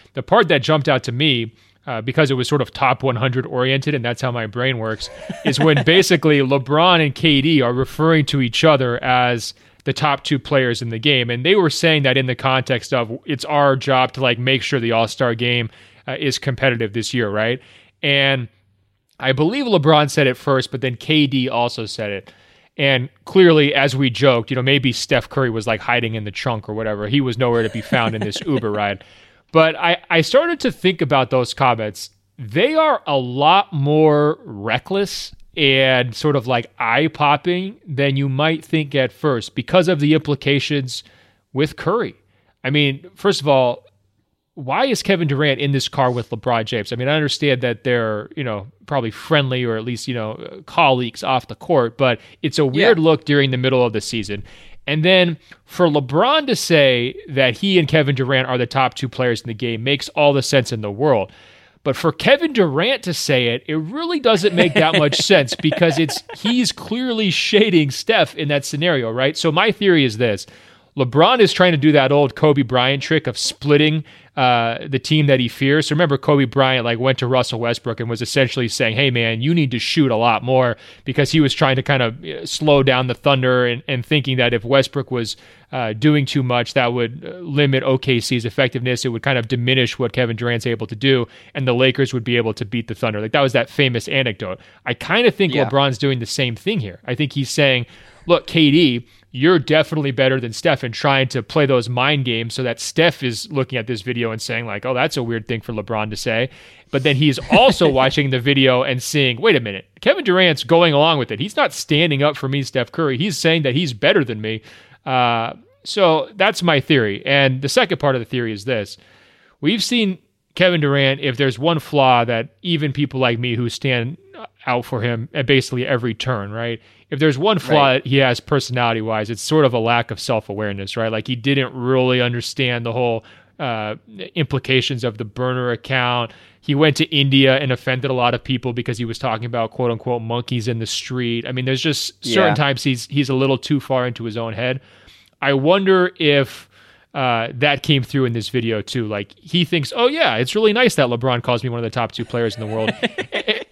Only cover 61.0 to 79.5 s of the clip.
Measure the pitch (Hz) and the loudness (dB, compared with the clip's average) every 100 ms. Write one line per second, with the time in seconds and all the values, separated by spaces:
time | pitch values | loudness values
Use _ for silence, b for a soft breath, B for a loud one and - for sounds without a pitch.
61 | 151 120 95 b b b b b - 131 | 2 2 0 b b b b b -4 -2
62 | 165 - - 277 330 247 175 139 214 262 | -2 0 2 2 2 2 2 2 0 -2
63 | 185 160 - 131 120 120 - 156 156 269 | -4 -6 0 2 2 -2 -4 -6 -4 -6
64 | 339 339 240 208 202 175 180 175 160 180 | -4 -2 2 4 2 2 2 4 2 4
65 | 147 139 - 185 131 - 156 - 170 151 | 2 0 4 4 4 0 -2 2 2 2
66 | 160 - - - 208 247 233 - - 233 | -2 -4 -12 -6 -2 0 0 -4 -8 -6
67 | 254 220 208 - - 208 220 175 147 - | -4 -2 0 0 2 4 4 4 2 -2
68 | - 220 156 - 147 143 - 147 175 147 | 0 2 2 -2 -2 -2 -4 -4 0 0
69 | 113 117 135 156 165 156 220 - 202 170 | -2 0 -2 0 0 2 0 2 2 4
70 | 131 107 120 101 - b b b b - | 4 2 -2 -2 -6 b b b b -4
71 | 123 135 175 254 196 - 180 156 151 147 | 0 4 4 6 4 4 2 4 4 4
72 | 135 143 139 - 156 143 131 127 127 139 | 4 4 2 2 2 2 2 2 2 0
73 | - 160 - 110 - - 143 147 151 156 | 0 -2 -2 -6 -6 -6 2 4 4 0
74 | 151 B B - 127 120 117 117 151 135 | -6 B B -2 2 2 0 -4 -6 -6
75 | - 156 147 131 120 - 139 151 151 151 | 0 2 4 4 2 0 2 2 0 0
76 | 170 139 - 143 131 139 131 131 117 117 | 0 0 2 2 2 2 2 2 -2 0
77 | 131 131 123 131 120 117 117 117 123 113 | 0 0 0 0 0 -4 -4 -4 -6 -6
78 | 117 113 117 143 127 - 120 - 117 110 | -6 -6 -2 0 0 0 -4 -2 -2 0
79 | 139 120 113 113 135 | 0 0 -2 -2 0